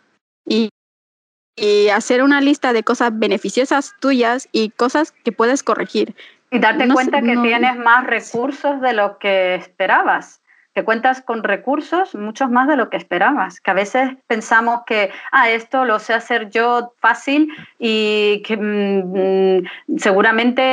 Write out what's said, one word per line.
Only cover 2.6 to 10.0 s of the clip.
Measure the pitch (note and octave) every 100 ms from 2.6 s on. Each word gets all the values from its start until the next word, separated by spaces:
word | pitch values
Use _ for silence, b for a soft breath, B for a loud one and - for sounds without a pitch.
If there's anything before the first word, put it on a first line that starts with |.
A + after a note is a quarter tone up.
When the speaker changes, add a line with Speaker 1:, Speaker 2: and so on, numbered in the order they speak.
| B3+
Speaker 1:
de | A3+
cosas | A3 A#3+ A#3+ A3
beneficiosas | G#3+ F#3+ G3 A#3+ - C#4+ - -
tuyas | C4+ C4 A#3 B3+ -
y | A3+ A3
cosas | - B3 D4 D#4+
que | _ -
puedes | G3 A3+ C4+
corregir. | - - G3 G#3+ G#3+ B B B _
Speaker 2:
Y | B3
darte | G#3+ D#4 B3
Speaker 1:
No |
sé, | C4 C4
Speaker 2:
cuenta | C#4+
que | A#3 A#3+
Speaker 1:
no |
Speaker 2:
tienes | A#3+ A#3 B3 A#3+
más | A#3 A#3+ B3+
recursos | A3+ G3+ A#3 C#4 C#4 C#4+ C#4
de | B3+
lo | A3 G3+ G3+
que | G3+ F#3+ F#3 F3+
esperabas, | - - F#3+ C4